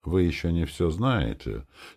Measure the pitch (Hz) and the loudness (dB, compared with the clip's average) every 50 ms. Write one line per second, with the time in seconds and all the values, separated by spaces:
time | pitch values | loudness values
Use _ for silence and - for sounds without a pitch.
0 | _ 78 82 92 90 87 76 - - 85 85 85 82 78 - - 90 82 78 90 | _ 2 2 4 4 4 2 0 0 0 2 2 0 -2 -2 0 0 0 0 0
1 | 117 135 127 107 69 57 57 - - - 52 55 - _ _ - - - - | 0 0 2 2 0 -2 -4 -6 -8 -8 -8 -8 -10 _ _ -20 -20 -20 -18